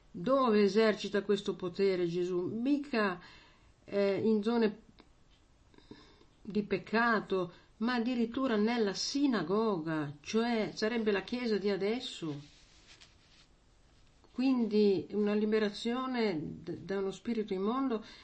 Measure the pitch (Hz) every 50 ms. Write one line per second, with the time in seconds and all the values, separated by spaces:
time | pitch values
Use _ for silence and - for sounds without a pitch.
0 | _ - - 175 175 233 269 277 262 233 208 208 208 196 185 220 220 214 202 208
1 | - 196 208 202 202 - 202 196 - 202 180 175 185 180 175 - 196 196 190 180
2 | 175 170 170 180 175 180 180 175 185 - 202 226 240 277 294 285 285 - - 226
3 | 208 196 175 170 - - - - - - - _ - - _ _ _ - - 202
4 | 202 196 196 - - 226 220 214 202 226 240 233 226 208 - - - - - -
5 | - _ _ _ _ _ - _ - _ _ _ _ _ - - - - - -
6 | - - - _ - _ _ _ - 214 180 214 208 - 202 175 - - 214 226
7 | 240 240 226 - - - 190 185 180 170 - - - - _ _ 220 247 254 240
8 | 220 254 254 240 226 233 - 269 269 254 226 208 208 226 240 240 214 196 180 -
9 | - - - 277 285 277 233 202 156 156 196 214 226 220 202 165 156 165 160 156
10 | 147 147 147 - - - - 220 233 240 233 220 202 151 165 - 214 226 240 233
11 | 214 214 202 190 190 - 240 247 247 233 214 190 190 202 196 180 190 208 226 254
12 | - - - - 170 156 139 143 143 - - - - - - - - - - -
13 | - - _ _ _ _ - - - _ _ _ _ _ _ _ _ _ - -
14 | - - _ _ - - - - 254 269 262 247 226 202 202 214 208 202 190 175
15 | - - 196 208 208 208 208 214 214 214 214 214 214 202 202 - - 233 240 262
16 | 262 262 254 240 220 208 175 151 165 165 - - - 180 160 - 160 175 196 196
17 | 196 190 185 - - 233 233 220 208 - 196 185 196 214 240 269 269 254 226 214
18 | - - - -